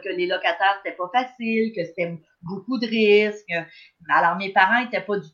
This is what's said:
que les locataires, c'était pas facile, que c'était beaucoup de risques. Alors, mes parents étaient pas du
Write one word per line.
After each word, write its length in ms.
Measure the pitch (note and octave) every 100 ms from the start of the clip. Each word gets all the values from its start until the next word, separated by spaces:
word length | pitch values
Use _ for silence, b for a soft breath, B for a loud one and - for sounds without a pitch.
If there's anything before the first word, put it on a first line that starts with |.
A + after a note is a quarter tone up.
que 60 | F#3+
les 180 | F3+ F3+
locataires, 540 | F3+ F3+ E3+ G3 G3
c'était 140 | E3+ -
pas 120 | F3+
facile, 600 | B3 B3+ - A3+ A3+ A3+ G3+
que 80 |
c'était 340 | E3 - E3+ E3 _ _
beaucoup 360 | F3 F#3+ A#3 B3+
de 80 | A3+
risques. 680 | A3+ G#3+ G#3 G#3+ G#3 - E3+ D#3+ B B _ D#3
Alors, 280 | D3+ E3+ F3+
mes 160 | G3
parents 260 | G3 F#3 A#3+
étaient 240 | A#3+ F#3+
pas 160 | G3 G3+
du 100 | -